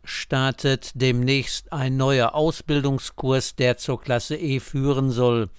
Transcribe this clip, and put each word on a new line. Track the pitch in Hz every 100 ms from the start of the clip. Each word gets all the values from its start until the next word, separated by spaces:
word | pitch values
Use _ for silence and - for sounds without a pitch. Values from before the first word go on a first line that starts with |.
startet | - - - 135 131 123 143 131 -
demnächst | 131 131 123 127 135 120 - -
ein | 156 131 131
neuer | 135 135 113
Ausbildungskurs, | 151 156 - - 147 139 135 - - 131 131 - -
der | 123 120
zur | - 123
Klasse | - 120 - 151
E | 160 135
führen | - 139 135 135 135
soll. | 123 123 117 104